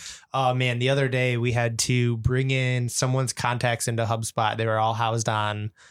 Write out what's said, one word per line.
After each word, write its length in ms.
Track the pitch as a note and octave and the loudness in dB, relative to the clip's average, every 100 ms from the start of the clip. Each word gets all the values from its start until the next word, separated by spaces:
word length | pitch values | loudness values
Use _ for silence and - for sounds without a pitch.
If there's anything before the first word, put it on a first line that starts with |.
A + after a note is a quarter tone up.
| - - _ | -18 -18 _
oh 200 | C3+ C3 | 0 0
man, 260 | B2+ B2+ A#2+ | 2 0 0
the 100 | B2+ | 0
other 180 | C#3 C3 | 2 2
day 300 | B2+ B2+ A#2+ | 0 0 0
we 160 | A#2+ | 0
had 260 | A#2+ A#2 A#2 | 0 0 -2
to 380 | - B2 A#2+ A#2 | 0 2 2 0
bring 340 | A#2 B2+ C3+ | 0 0 0
in 380 | C3 B2+ B2+ A#2+ | 0 0 0 -2
someone's 420 | - C3 C3 B2+ | -2 0 0 -2
contacts 560 | - A#2+ B2 A#2+ A#2 - | 0 0 0 0 0 -2
into 160 | A2+ | -2
HubSpot. 540 | A2 A2+ A2 - G#2+ A2 | 0 -2 -4 0 0 0
They 80 | A2+ | 0
were 120 | A2 | 2
all 160 | A2 | 0
housed 360 | A2+ A2+ A2+ A2 | 0 0 0 0
on, 420 | G#2+ G#2 G#2+ G#2+ _ - | 0 0 -2 -6 _ -20